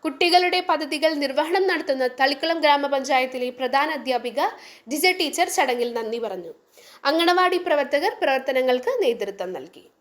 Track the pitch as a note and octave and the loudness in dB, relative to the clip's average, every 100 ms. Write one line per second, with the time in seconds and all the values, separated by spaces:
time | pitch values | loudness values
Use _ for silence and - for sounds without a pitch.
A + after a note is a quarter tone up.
0 | D#4+ C#4 F4 F4+ F4+ F4+ F4+ D#4 D4 D4+ | -8 0 4 4 4 0 0 -2 -2 0
1 | D#4 D#4 C#4 C4+ D#4 F#4+ F#4+ E4+ - C4 | 0 0 0 0 2 2 2 0 -2 0
2 | B3+ B3+ C4+ C#4+ D#4+ E4 D4 C#4+ C#4 C#4 | -2 0 0 0 -2 2 4 4 2 -2
3 | C4 C4+ B3+ B3+ B3 B3 B3+ C4+ D4+ D4+ | 0 0 0 -4 -6 -4 -2 0 0 -4
4 | A#3+ B3 A#3+ A3+ F#4 - - - - C#4+ | -2 -4 -2 -2 -2 -4 -20 -20 -8 2
5 | F#4 F#4 D#4 - F4+ F4+ C#4 B3 A#3+ A#3 | 2 2 -2 0 -2 2 0 0 -2 -4
6 | A3+ A#3 A3 F#3 E3+ - _ _ - - | -6 -6 -6 -8 -12 -18 _ _ -20 -6
7 | C#4 D#4+ E4+ F4+ F4+ F4+ F4 D4+ C#4+ C#4+ | -2 2 4 4 2 0 0 0 0 0
8 | F4+ - D#4+ C4+ C4 C4 B3+ B3 B3+ C5 | 0 -2 0 0 0 0 2 0 0 0
9 | D#4+ A#3 G3 G3 F#3 F3 D3 D#3 - _ | 0 0 -6 -8 -8 -10 -14 -20 -20 _